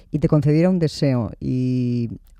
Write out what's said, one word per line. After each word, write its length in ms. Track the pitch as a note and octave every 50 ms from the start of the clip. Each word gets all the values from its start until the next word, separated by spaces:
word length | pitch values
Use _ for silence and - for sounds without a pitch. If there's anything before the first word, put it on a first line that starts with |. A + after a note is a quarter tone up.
| - -
y 80 | - D3
te 80 | E3+
concediera 420 | D#3 D#3 D3+ C3+ D3+ D3+ D#3+ E3+ F#3
un 100 | F#3+ F3
deseo, 520 | D#3+ C#3+ - - - C#3 B2+ B2 A2 - - -
y 720 | - C3+ C3 B2+ B2+ B2+ B2+ B2+ B2 B2 A#2+ A#2+ A#2 A2 G2 - _ - -